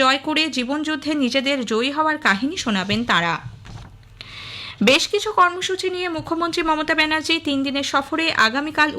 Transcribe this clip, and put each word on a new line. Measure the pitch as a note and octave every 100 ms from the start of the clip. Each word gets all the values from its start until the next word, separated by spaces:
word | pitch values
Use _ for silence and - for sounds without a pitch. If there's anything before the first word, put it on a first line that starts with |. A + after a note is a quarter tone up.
জয় | C4 C4+ D#4
করে | D4+ D#4 B3
জীবনযুদ্ধে | A#3+ D4 D#4 D#4 D4 D4+
নিজেদের | B3 C4+ C4 C#4 G#3+
জয়ী | A3 C4
হওয়ার | C#4+ D#4 D4+ A#3
কাহিনী | G3 C4+ F#4
শোনাবেন | - G3 F#3 G#3 A#3+
তাঁরা। | F3+ E3+ D#3+ - - - - - - - - - - - - - - G#3
বেশ | D4+ -
কিছু | G#4 G#4+ G#4
কর্মসূচি | F4+ F4 F4+ F#4 F#4 F4+
নিয়ে | F4+ D#4
মুখ্যমন্ত্রী | D4+ E4 E4+ E4 D#4+
মমতা | D#4 D#4 D#4+
ব্যানার্জি | D#4 D#4 D4+ E4 D#4+
তিন | C#4
দিনের | C#4 C#4 C#4
সফরে | C#4+ C#4 D#4+ D#4+ - A3
আগামীকাল | B3+ D4+ D4+ D4+